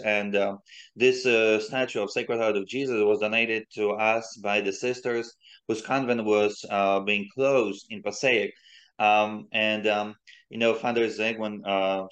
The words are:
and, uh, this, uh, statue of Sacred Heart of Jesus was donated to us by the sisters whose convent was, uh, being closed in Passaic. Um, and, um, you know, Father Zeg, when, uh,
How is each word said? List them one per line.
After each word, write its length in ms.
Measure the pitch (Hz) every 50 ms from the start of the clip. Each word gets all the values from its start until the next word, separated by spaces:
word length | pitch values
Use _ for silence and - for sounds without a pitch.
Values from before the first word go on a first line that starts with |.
| 107
and, 320 | 110 104 104 101 101 101
uh, 200 | 101 98 101 101 - _ - - - - - -
this, 320 | 107 120 131 127 127 127
uh, 320 | 127 117 113 110 110 107 107
statue 440 | 107 - 131 131 127 123 - 117
of 80 | 101 98
Sacred 280 | - 120 120 117 120 117
Heart 180 | 113 110 107 101
of 100 | 98 95
Jesus 340 | 110 131 139 131 120 110
was 160 | 104 104 107 104
donated 460 | 107 107 110 113 117 113 113 110 110 _ -
to 160 | 110 107 104
us 440 | 104 107 110 110 113 117 113 - - 110
by 180 | 101 101 104 104
the 120 | 101 98
sisters 600 | 95 - - 123 123 123 - 127 117 117 117 117 - _ _ - - - _
whose 160 | - 117 110
convent 420 | - - 131 139 135 120 123 117 110
was, 400 | 107 107 104 104 104 101 - - -
uh, 300 | 104 101 98 98 98 98
being 260 | 98 104 104 104 98 - -
closed 520 | 131 135 139 139 131 117 101 98 - - -
in 100 | 110 104
Passaic. 500 | - 104 98 - - 135 123 107 101 - - _ _ - - - _ _ _ -
Um, 480 | 107 107 107 107 107 107 107 107 107 -
and, 340 | - 110 110 107 107 107 101 107
um, 260 | 104 104 104 107 107 _ _ - - - _ -
you 80 | - 113
know, 140 | 117 117
Father 360 | 110 - - 123 117 117 117 107
Zeg, 300 | 98 104 107 113 113 110
when, 240 | 110 104 104 101 101
uh, 400 | 98 98 98 95 95 95 95 95 95